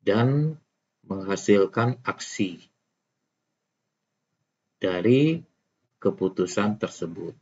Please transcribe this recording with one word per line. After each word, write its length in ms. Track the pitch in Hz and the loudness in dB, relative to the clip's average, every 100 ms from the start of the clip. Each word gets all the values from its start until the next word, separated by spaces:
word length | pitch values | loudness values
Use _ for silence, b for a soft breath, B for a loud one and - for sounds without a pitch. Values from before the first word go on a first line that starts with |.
dan 560 | - 104 123 143 156 156 _ _ _ _ - | 2 2 2 2 0 -4 _ _ _ _ -12
menghasilkan 960 | 98 95 98 - 101 98 - 120 127 | -8 -4 -4 4 4 4 2 -2 -2
aksi 560 | - - - - 95 85 _ _ _ _ _ _ _ _ _ _ _ _ _ _ _ _ _ _ _ _ _ _ | -8 -8 -12 -6 -6 -6 _ _ _ _ _ _ _ _ _ _ _ _ _ _ _ _ _ _ _ _ _ _
dari 640 | 95 90 101 127 156 165 - _ _ _ _ _ | -4 0 4 4 4 0 -8 _ _ _ _ _
keputusan 800 | - - 92 95 90 - 104 107 | -4 0 -4 -2 -2 0 -2 -2
tersebut. 560 | - - 85 85 85 - | -8 -8 -10 -10 -12 -14